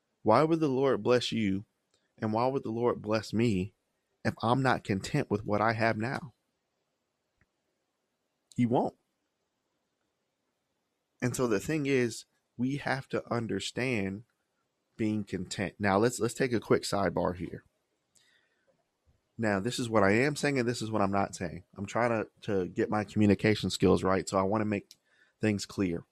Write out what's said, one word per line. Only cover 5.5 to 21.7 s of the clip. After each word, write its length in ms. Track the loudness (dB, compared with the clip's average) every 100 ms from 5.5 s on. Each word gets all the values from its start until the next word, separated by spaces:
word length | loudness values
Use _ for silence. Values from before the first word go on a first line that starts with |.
| 0
I 140 | 0
have 240 | 2 0 0
now? 340 | -4 -6 -10 -18 _ _ _ _ _ _ _ _ _ _ _ _ _ _ _ _ _ _ _ _ _ -2
He 80 |
won't. 300 | 0 0 -2 -6 _ _ _ _ _ _ _ _ _ _ _ _ _ _ _ _ _ _ _ _ _ -6
And 160 | -4 0
so 100 | 0
the 140 | 0
thing 260 | 0 -2 0
is, 380 | 2 0 -4 -16 _ _ -6
we 200 | -4 -4
have 320 | -4 -6 -4
to 120 | -6 -2
understand 920 | -4 -2 -4 -6 -4 -2 0 -2 -6 -12 _ _ _ _ _ _ -4
being 280 | -2 -2
content. 500 | -4 -6 -6 -6 -6 -2
Now, 200 | 2 4
let's, 220 | 2 2
let's 140 | -4
take 180 | -2 -2
a 80 | 0
quick 240 | 2 2
sidebar 520 | 2 -2 0 0 -2 -2
here. 280 | -8 -10 -16 _ _ _ _ _ _ _ _ _ _ _ _ _ _ _ _ -4
Now, 200 | 0 0
this 200 | -2 -4
is 100 | 0
what 160 | 4
I 80 | 6
am 240 | 6 2 0
saying, 220 | -2 0
and 100 | 0
this 140 | -2
is 80 | -2
what 120 | 0
I'm 80 | 0
not 240 | 0 -2
saying. 300 | -4 -8 -10 -14